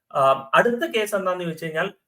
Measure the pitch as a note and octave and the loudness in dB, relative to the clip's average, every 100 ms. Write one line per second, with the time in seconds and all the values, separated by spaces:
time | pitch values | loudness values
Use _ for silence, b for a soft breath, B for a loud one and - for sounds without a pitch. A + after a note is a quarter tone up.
0 | _ D3 C3+ C3+ - D#3+ A#3 A#3 E4 A3+ | _ 0 2 2 2 4 4 2 -2 -2
1 | G#3 G3+ F#3 F3+ F3 D#3+ E3 D#3 G3 - | -2 -2 -2 -4 -4 -6 -6 -4 -4 -6